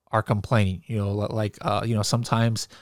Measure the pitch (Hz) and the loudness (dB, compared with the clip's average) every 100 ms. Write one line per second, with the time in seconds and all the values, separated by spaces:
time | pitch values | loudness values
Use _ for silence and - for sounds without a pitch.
0 | - 113 - 107 - 117 95 92 - 110 | -2 -2 2 -2 2 2 2 -2 -4 -2
1 | 101 101 104 113 107 - - 104 113 110 | -2 -2 -2 -2 -4 -4 -2 -2 0 0
2 | 101 120 120 113 117 110 - - | 0 0 0 2 2 0 -8 -14